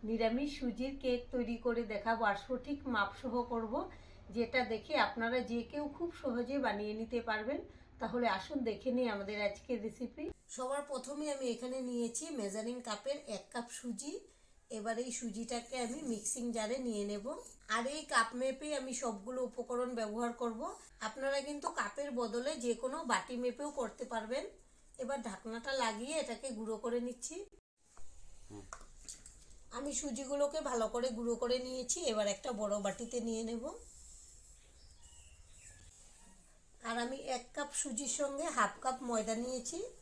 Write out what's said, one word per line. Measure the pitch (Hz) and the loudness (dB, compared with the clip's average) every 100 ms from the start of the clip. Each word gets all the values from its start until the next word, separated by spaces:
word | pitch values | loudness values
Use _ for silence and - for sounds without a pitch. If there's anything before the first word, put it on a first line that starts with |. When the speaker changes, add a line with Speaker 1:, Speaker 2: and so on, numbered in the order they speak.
Speaker 1:
নিরামিষ | 214 226 226 240 294 285 | 0 4 6 6 2 0
সুজির | 262 220 262 277 | -2 0 -2 0
কেক | 262 247 240 | 2 2 2
তৈরি | 254 226 226 | 0 0 2
করে | 247 233 | 2 2
দেখাবো | 226 214 226 226 220 | 2 0 2 6 6
আর | 196 - | 4 0
সঠিক | 254 277 277 269 | -4 -2 -4 2
মাপসহ | 226 196 - 262 240 | 4 4 2 0 2
করব, | 240 233 220 254 370 - - - - | 2 0 0 0 -2 -6 -16 -18 -6
যেটা | 208 233 254 226 | 0 2 4 4
দেখে | 220 - 294 | 0 2 4
আপনারা | 214 - 233 247 | 4 4 2 2
যে | 226 233 233 | 2 -2 0
কেউ | 285 294 - | -2 -2 -2
খুব | 349 - | -4 -2
সহজে | 269 240 233 277 | 0 0 2 2
বানিয়ে | 240 202 208 | 2 2 0
নিতে | 214 226 240 | -2 0 0
পারবেন। | 233 214 214 311 - - - - | 2 0 2 -2 -4 -14 -20 -6
তাহলে | 226 247 240 | -2 4 4
আসুন | 190 - 294 | 4 2 0
দেখে | 226 202 - | 0 0 2
নিই | 240 247 | 4 4
আমাদের | 202 196 208 | 2 0 2
আজকের | 208 - - 240 | 2 0 -2 -2
রেসিপি। | 220 220 247 - 330 - - - | -2 -4 -8 -4 -6 -6 -12 -4
সবার | 254 277 | 0 0
প্রথমে | 285 269 254 285 302 269 | 0 -4 -4 -2 0 0
আমি | 262 | 0
এখানে | 226 247 262 247 | 0 -2 -2 0
নিয়েছি | 240 233 - 320 | 2 0 0 -4
মেজারিং | 294 202 202 226 247 | -2 0 0 -2 -2
কাপের | 240 208 269 285 277 | -2 -2 0 -2 -2
এক | 202 - | -6 -4
কাপ | 247 240 - | -6 -4 -6
সুজি। | 247 202 277 392 - - - - - | -4 -4 -4 -6 -8 -20 -20 -20 -8
এবার | 220 214 226 | -4 -2 0
এই | 254 | 0
সুজিটাকে | 233 233 202 233 240 233 254 233 | -2 -4 -4 -2 -4 -4 -2 -2
আমি | 269 269 | 0 -2
মিক্সিং | 220 - 254 240 | 0 0 0 0
জারে | 226 214 262 | 2 2 2
নিয়ে | 254 208 202 | 2 2 0
নেব। | 208 220 311 - - - 220 | 0 -2 -6 -8 -16 0 2
আর | 240 | 2
এই | 302 302 | -2 4
কাপ | 269 226 247 | 4 4 4
মেপেই | 262 262 302 294 | 0 0 0 -2
আমি | 262 | 0
সবগুলো | 240 254 202 202 254 247 | -2 -2 -2 -4 -2 -2
উপকরণ | - 240 247 247 240 | -2 -2 0 0 0
ব্যবহার | 220 214 240 | -2 0 0
করব। | 233 240 220 320 370 - - 220 | 0 -2 0 -4 -6 -14 -6 -6
আপনারা | 240 269 277 | 0 2 2
কিন্তু | 277 294 - 311 | 0 0 0 0
কাপের | 226 - 285 | -2 0 -2
বদলে | 247 233 233 262 302 | 0 2 2 0 0
যে | 240 233 | 2 2
কোনো | 254 294 320 | 2 0 2
বাটি | 226 - 247 | 2 2 0
মেপেও | 247 - 294 | 0 0 -4
করতে | 285 226 - 233 | -2 -4 -2 -4
পারবেন। | 226 214 262 392 - - - - - | -4 0 -2 -2 -10 -20 -20 -20 -8
এবার | 247 277 233 | -2 -2 -2
ঢাকনাটা | 190 226 226 247 | -6 -6 -6 -2
লাগিয়ে | 269 233 208 247 311 | 2 2 2 -2 0
এটাকে | 277 226 269 220 | 0 -2 -4 -4
গুঁড়ো | 220 214 | -2 -2
করে | 240 240 240 | 0 0 0
নিচ্ছি। | 240 - 330 403 - _ _ _ - - - - - - | -4 -6 -8 -10 -14 _ _ _ -8 -8 -6 -12 -12 -12
Speaker 2:
হুম। | 104 98 - - - - - - - - - - | -12 -10 -12 -12 -14 -12 -12 -14 -18 -18 -16 -10
Speaker 1:
আমি | 240 277 | -4 0
সুজিগুলোকে | 277 302 226 262 285 285 302 | 0 0 -2 0 4 4 4
ভালো | 285 247 214 | 2 4 4
করে | 240 254 | 4 2
গুঁড়ো | 226 233 233 | 2 2 2
করে | 240 254 | 4 4
নিয়েছি। | 254 254 247 349 320 | 2 -2 0 2 2
এবার | 214 208 | 4 4
একটা | 190 269 220 | 2 -2 0
বড় | 208 208 202 | 2 2 2
বাটিতে | 190 233 240 226 | 0 -2 0 0
নিয়ে | 226 | 0
নেব। | 226 233 262 440 - - - - - - - - - - - - - - - - - - - - - - - - - - - - - - 233 | 0 -2 -4 -8 -14 -18 -18 -18 -18 -20 -20 -20 -20 -20 -20 -20 -20 -20 -20 -20 -20 -18 -18 -18 -18 -18 -20 -20 -20 -20 -20 -20 -20 -12 -2
আর | 233 | 0
আমি | 240 269 - 254 | 0 -2 -2 -2
এক | - - | -2 -4
কাপ | 294 | -2
সুজির | - 294 220 277 - | 0 0 0 -2 2
সঙ্গে | 277 277 320 247 | 2 2 0 4
হাফ | 208 - | 4 4
কাপ | - 226 247 | 0 0 2
ময়দা | 233 214 226 | 2 4 2
নিয়েছি। | 247 254 240 339 480 - | 2 -2 -2 -4 -6 -8